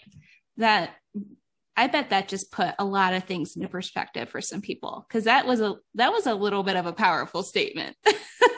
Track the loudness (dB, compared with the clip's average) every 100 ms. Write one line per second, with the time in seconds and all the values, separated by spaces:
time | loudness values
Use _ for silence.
0 | -20 -20 -20 _ _ 0 2 4 0 -8
1 | _ -14 -14 -18 _ _ _ 0 2 0
2 | 0 0 -2 -6 -6 -2 -2 -2 -2 2
3 | 2 0 -4 -6 -6 -8 -8 -8 -6 -6
4 | -6 -8 -8 -8 -8 -8 -8 -8 -10 -12
5 | -6 -2 4 4 4 2 0 -4 _ 0
6 | 2 2 0 0 0 0 0 0 -2 2
7 | 2 2 -2 -6 -4 -2 -2 -4 -10 -2
8 | 2 2 0 4 4